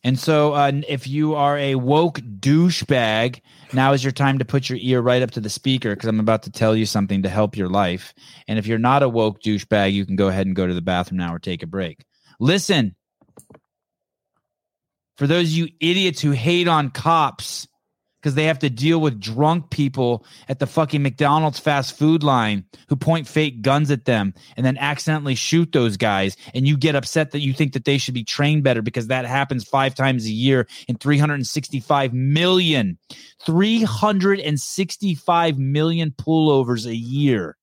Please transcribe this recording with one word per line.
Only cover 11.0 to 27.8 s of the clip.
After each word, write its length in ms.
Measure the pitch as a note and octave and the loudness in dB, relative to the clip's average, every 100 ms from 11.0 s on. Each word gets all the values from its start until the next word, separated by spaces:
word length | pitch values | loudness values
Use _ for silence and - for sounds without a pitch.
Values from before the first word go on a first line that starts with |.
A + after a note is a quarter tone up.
| F2 F#2 | -2 -4
now 140 | F2 | -6
or 60 | E2+ | -6
take 240 | - F2 | -8 -8
a 40 | D#2+ | -8
break. 360 | F#2+ F2 - _ _ _ _ | -8 -8 -10 _ _ _ _
Listen, 560 | C3 F#3+ - E3+ G#2+ - _ _ _ - _ - _ _ _ _ _ _ _ _ _ _ _ _ _ _ _ | 0 0 0 0 0 -6 _ _ _ -20 _ -20 _ _ _ _ _ _ _ _ _ _ _ _ _ _ _
for 100 | - | -4
those 200 | C#3+ F3 | 0 2
of 60 | E3+ | 2
you 180 | D#3+ E3 _ | 0 -2 _
idiots 400 | D#3+ F#3 F#3 C#3+ | 0 2 0 0
who 100 | D3+ | -2
hate 360 | C3+ C3 F3 F3 | 0 0 2 2
on 220 | D#3 C#3 | 0 0
cops 800 | - E3 E3 C#3 - - - - _ _ _ _ _ | -2 0 2 0 -4 -12 -12 -14 _ _ _ _ _
'cause 140 | D3+ | -2
they 100 | C3+ | 0
have 140 | D#3 C#3+ | 0 0
to 100 | D3 | -2
deal 320 | A#2 D3 E3 | 0 0 2
with 180 | D#3 G#2+ | 0 -2
drunk 500 | G2+ A2+ D3+ E3+ - | -8 0 2 2 -4
people 560 | - C#3 C3 B2 A#2 _ - - | -2 -2 0 0 -2 _ -20 -10
at 100 | C3+ | -6
the 60 | |
fucking 380 | C3+ - D#3 D3+ | -2 -2 0 0
McDonald's 560 | C#3 C3 D3 D3+ D#3 - | -2 0 2 2 2 -2
fast 380 | D#3 C#3+ C3 - | -2 0 -2 0
food 260 | D3+ D#3+ | 2 4
line 400 | D3 B2+ G#2+ G2+ - - _ | 2 2 0 -2 -6 -20 _
who 80 | |
point 320 | C3+ D#3 E3 C3+ | -2 0 0 0
fake 340 | D#3 D3+ A#2+ | -2 -2 -2
guns 300 | A#2+ C#3+ D3 | 0 2 2
at 140 | C3+ | 0
them 280 | - A2+ G2 - - | 0 0 0 -6 -16
and 100 | - | -2
then 120 | B2+ C3 | -2 0
accidentally 580 | C#3+ C#3+ - D#3 C#3+ | -4 -4 -2 -2 -2
shoot 380 | B2+ - D#3+ E3 | -4 0 0 2
those 240 | C#3+ A#2 G2 | 2 0 0
guys, 400 | A2+ G2 G2 - - | 0 0 -2 -6 -8
and 100 | B2 | 0
you 120 | C3+ D3 | 0 2
get 180 | D#3+ | 2
upset 360 | C#3+ - D#3+ D3+ | 0 0 -2 -2
that 100 | D3 | -2
you 100 | C#3 | -4
think 220 | C3 D3 | -2 -2
that 100 | C3 | -2